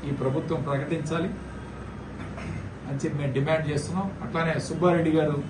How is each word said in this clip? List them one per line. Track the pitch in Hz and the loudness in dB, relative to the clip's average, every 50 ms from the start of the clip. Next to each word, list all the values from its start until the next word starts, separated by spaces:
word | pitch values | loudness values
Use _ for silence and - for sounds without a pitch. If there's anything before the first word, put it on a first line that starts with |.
| - | -2
ఈ | 143 135 - | -2 -2 0
ప్రభుత్వం | 135 135 135 160 - - 165 156 - | 2 2 2 0 0 0 -2 0 0
ప్రకటించాలి | 139 139 135 143 - 170 156 143 - 160 165 165 196 - - - - - - - - - - - - - - - - - - - - - - - - - - - - - - - | 0 0 0 0 0 -2 -2 0 0 0 0 0 0 -2 -6 -8 -10 -10 -10 -10 -10 -10 -10 -10 -10 -10 -10 -10 -10 -10 -10 -8 -8 -8 -8 -6 -6 -6 -6 -6 -8 -10 -10 -6
అని | - 139 135 | -4 -4 -2
చెప్పి | - 160 143 143 | 0 0 0 0
మేము | 143 131 123 | 0 0 2
డిమాండ్ | 135 143 160 160 160 151 151 | 2 4 4 4 4 4 2
చేస్తున్నాం. | 147 143 - - 170 185 196 196 - - - | 0 0 0 0 -2 -2 -2 -2 -4 -6 -8
అట్లానే | 131 - 165 165 160 156 - - | -4 0 0 2 2 2 0 -2
సుబ్బారెడ్డి | - 160 151 170 180 170 165 160 160 156 | -2 0 4 4 6 6 6 4 6 6
గారు | 160 156 151 147 139 139 | 6 6 4 2 0 -2